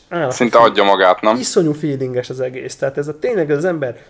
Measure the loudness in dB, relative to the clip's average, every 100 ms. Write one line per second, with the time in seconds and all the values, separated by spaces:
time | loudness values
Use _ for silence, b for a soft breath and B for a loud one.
0 | _ -6 -4 0 2 6 6 4 2 4
1 | 4 4 2 0 0 0 0 -2 -6 -6
2 | -6 -6 -6 -8 -8 -8 -14 -8 -6 -6
3 | -8 -6 -4 -2 -2 -2 -2 -4 -6 -10